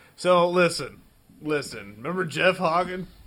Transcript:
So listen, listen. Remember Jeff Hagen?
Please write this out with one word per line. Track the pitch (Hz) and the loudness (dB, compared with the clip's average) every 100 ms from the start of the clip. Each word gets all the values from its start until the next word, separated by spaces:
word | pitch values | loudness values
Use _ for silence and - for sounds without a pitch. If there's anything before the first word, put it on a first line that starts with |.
| _ - | _ -4
So | 175 180 175 | 2 4 4
listen, | 180 175 170 127 - - _ _ - | 4 2 2 -10 -14 -20 _ _ -12
listen. | 151 151 135 113 101 101 | -4 -4 -4 -12 -16 -12
Remember | 127 180 170 | -8 -6 -4
Jeff | 135 170 180 | 0 2 2
Hagen? | 180 165 180 185 180 - | 0 0 -2 -6 -12 -16